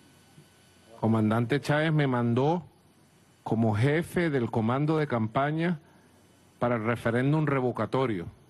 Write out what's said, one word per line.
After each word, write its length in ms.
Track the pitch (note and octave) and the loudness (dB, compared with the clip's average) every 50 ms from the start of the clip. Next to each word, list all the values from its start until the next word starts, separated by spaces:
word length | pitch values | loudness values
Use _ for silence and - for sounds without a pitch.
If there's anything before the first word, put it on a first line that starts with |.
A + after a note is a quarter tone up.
| - - - - - - - - - - _ - _ _ _ - - - - - | -20 -20 -20 -20 -20 -20 -20 -20 -20 -20 _ -20 _ _ _ -20 -20 -20 -8 -4
Comandante 640 | - A2 A2 A2+ A2 G#2+ A2 A#2 A#2+ A#2 C#3+ C#3 | 0 0 2 2 2 2 2 0 0 0 -2 -2
Chávez 320 | - - D3 D3+ D#3 E3 D#3 | 0 0 0 2 2 2 2
me 120 | D3+ C#3+ | 2 2
mandó 600 | C3+ B2+ B2 A#2+ A#2 A#2 B2 C3+ D3+ E3+ F3+ - - - _ _ _ _ _ _ _ _ _ _ _ _ _ - - | 2 0 0 0 0 2 2 2 2 0 -2 -4 -10 -18 _ _ _ _ _ _ _ _ _ _ _ _ _ -6 -2
como 240 | A2+ A2 A#2 A2 G2+ | 0 0 2 2 2
jefe 560 | G#2 A#2+ C#3+ D3 E3 E3+ - - F3+ F3 E3 | 2 2 2 2 0 -2 -2 -2 -2 0 0
del 220 | C#3+ C3 A#2 A2+ | 0 0 -2 -2
comando 480 | - A#2 G#2+ A2+ B2 C#3 D3+ D#3 D#3+ D#3 | -2 0 0 0 0 0 0 0 0 0
de 80 | D3+ | 0
campaña 720 | C#3+ B2 A#2 A2 A2 - C3+ C#3 D3 D3+ D#3+ E3 F3+ F3 D3+ - - - - _ _ _ _ _ _ _ _ _ _ _ - | 0 -2 -2 -2 0 0 0 0 0 0 0 0 -2 -2 -4 -8 -16 -20 -20 _ _ _ _ _ _ _ _ _ _ _ -4
para 160 | A#2+ A#2+ B2 | -2 -2 0
el 80 | A2+ G#2+ | 0 0
referéndum 640 | A#2 A#2 A#2 - A#2 A2+ B2 C3 C#3 D3+ D#3+ D3+ | -2 -2 -2 -2 -2 0 0 2 2 2 2 0
revocatorio 800 | - C#3 C3+ B2+ B2 A2+ - A2 G#2 - C3 C3 A#2+ G#2+ F2+ E2 - - - - | 0 0 0 0 -2 -2 -4 -4 -2 0 0 0 0 -2 -4 -6 -10 -14 -18 -20